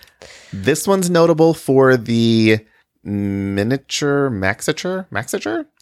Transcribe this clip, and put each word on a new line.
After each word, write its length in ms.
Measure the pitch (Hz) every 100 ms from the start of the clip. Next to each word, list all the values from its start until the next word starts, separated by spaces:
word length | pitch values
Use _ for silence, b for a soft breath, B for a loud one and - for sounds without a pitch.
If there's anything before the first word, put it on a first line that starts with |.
| B B B B B
This 340 | 98 101 156 -
one's 240 | 190 175
notable 420 | 170 165 160 165
for 420 | 160 - 135 131 127
the 640 | 110 117 117 113 110 107 - b b _ - 101 101
miniature 960 | 98 196 196 202 139 - - 143 143 139
Maxiture? 760 | 104 95 107 - 151 180 185 185
Maxiture? 540 | 101 120 403 302 330 302 _